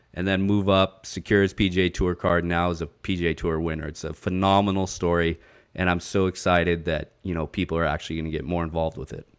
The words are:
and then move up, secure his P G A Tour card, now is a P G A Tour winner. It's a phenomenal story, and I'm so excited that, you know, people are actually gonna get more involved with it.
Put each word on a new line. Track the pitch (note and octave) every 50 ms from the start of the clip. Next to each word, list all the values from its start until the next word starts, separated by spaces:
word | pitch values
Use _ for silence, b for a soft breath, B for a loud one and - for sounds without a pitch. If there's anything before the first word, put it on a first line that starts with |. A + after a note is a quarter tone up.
| b b -
and | F2 F2+
then | G2 F#2+ F#2+
move | G2 G2 G#2 G#2 F#2+ G2
up, | G2 F#2+ F#2+ F#2+ - _ -
secure | - - F#2 - - G#2+ G2+
his | G2 F#2+
P | - - G#2 F#2+
G | F2 F#2
A | F#2 F2
Tour | - - F#2+ F2+ F2
card, | - - F2+ F2 F2 E2+
now | E2+ F2 E2+ F2 F2+
is | F2 D#2+
a | E2
P | D#2 - _ - - F#2+
G | F2 E2+
A | E2+ D#2+
Tour | - - E2+ D#2+ D#2+
winner. | E2 E2 D#2+ D#2 D#2
It's | D2+ D#2 - -
a | D#2 D#2+
phenomenal | - - F#2 F#2 F#2 F#2+ F#2+ G2 G2 G2+ G2+ F#2+ G2 F#2+
story, | - - - F2+ E2+ F2 E2+ E2+ E2 E2 b b b b b b b b
and | - F#2 F2+
I'm | F2 F2
so | - - - G2 F#2+
excited | F#2 - - - F#2+ F2+ F2 E2 F2 F2 E2 D#2
that, | E2+ D#2 D2+ D2 - _ _
you | - F#2+ E2+
know, | E2 D#2
people | D2 - F#2 F2+ - E2
are | E2 E2+
actually | D2+ D2+ D2+ - - D#2+
gonna | D#2+ D#2+ D#2+
get | D#2 D2+ C2
more | E2+ F2 F2 E2+
involved | D#2+ D#2+ E2 D#2+ D#2+ -
with | - - -
it. | - - - _ _